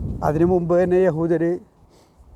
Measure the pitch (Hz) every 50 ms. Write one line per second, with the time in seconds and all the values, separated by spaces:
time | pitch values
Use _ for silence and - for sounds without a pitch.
0 | - - - - - 156 147 156 170 175 185 180 170 160 175 175 185 175 180 180
1 | 190 185 151 156 165 165 175 160 165 170 180 180 - _ _ _ _ _ _ _
2 | _ _ _ - - - -